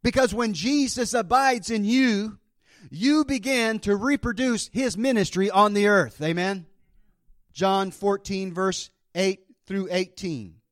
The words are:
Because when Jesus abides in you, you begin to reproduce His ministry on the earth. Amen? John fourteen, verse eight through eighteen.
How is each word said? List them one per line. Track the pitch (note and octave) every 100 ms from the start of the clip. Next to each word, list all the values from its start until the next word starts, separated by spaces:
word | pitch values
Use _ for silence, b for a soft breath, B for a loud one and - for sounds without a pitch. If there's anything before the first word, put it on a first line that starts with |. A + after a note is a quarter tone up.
Because | A#3+ B3+ B3+
when | G#3 A#3
Jesus | F3 G#3 D4 C4+ B3 A3+
abides | A#3+ F3 B3 C4+ B3 F#3+
in | A3+ G3+
you, | B3+ B3+ G3+ G#3+ G#3 _ _ b b G3
you | D3 B3 D4+
begin | C#4 C4+ A3 C4 A3+ A3
to | G3+ G3+
reproduce | B3 C#4+ A#3+ G#3+ C4 A3 -
His | G#3+ C4 F#3+
ministry | C4 A#3 F3+ F3+ G3
on | F#3+ G#3
the | G3+ G#3
earth. | G3+ C3 -
Amen? | D#3 E3+ F#3 G3 E3 _ _ _ _ _ _ - _
John | - F#3+ F#3+ F#3+
fourteen, | - G3+ G3 G3+ G3 F#3+
verse | E3+ F#3+ F3+ - _ _ E3+
eight | F#3+ F#3+ _ _ _
through | G3 F#3
eighteen. | F3+ F#3 - F#3 C#3+ F#2+ D#2+ _